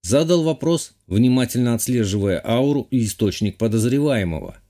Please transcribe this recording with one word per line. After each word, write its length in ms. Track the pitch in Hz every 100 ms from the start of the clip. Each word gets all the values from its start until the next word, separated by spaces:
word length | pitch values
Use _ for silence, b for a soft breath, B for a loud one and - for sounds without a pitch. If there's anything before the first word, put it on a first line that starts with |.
Задал 420 | - 135 160 175
вопрос, 500 | 160 147 160 170 - _
внимательно 680 | _ 98 127 127 123 123 120
отслеживая 680 | 117 - 123 104 101 98 87
ауру 440 | - 117 143 143 -
и 120 | 131
источник 540 | 110 - 104 - 104 -
подозреваемого. 1000 | 113 110 117 135 147 120 90 78 50 -